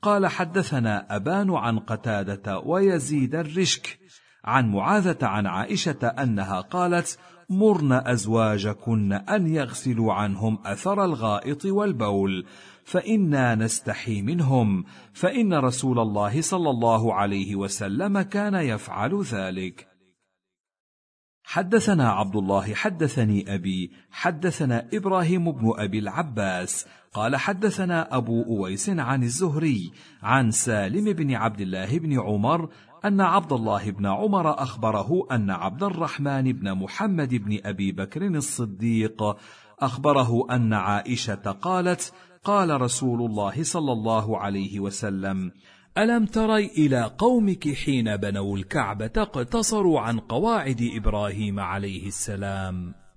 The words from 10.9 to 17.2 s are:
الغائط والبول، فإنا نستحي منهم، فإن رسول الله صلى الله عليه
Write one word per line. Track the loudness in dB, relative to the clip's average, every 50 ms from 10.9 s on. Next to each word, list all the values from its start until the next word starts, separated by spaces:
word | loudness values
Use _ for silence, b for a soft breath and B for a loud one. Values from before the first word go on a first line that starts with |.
| 0 2 2
الغائط | 0 0 0 0 0 0 0 -2 -4 -6 -4 -2
والبول، | 0 0 2 2 0 0 0 0 0 2 2 2 2 0 -2 -4 B B B B B B B B
فإنا | -2 -2 -2 0 2 2 2 4 2 4 4 4 2 2
نستحي | 2 2 0 -2 -4 -4 -6 -6 -6 -4 -4 -4 -2 -2
منهم، | -2 0 0 2 4 4 4 4 4 2 0 -2 B B B B B B
فإن | -2 -2 0 2 2 2 2 2
رسول | 2 2 2 0 0 0 0 2 2
الله | 2 2 0 0 0 0 0 -2
صلى | -2 0 -2 0 0 0
الله | 2 2 4 4 4 4 4 2 2
عليه | 2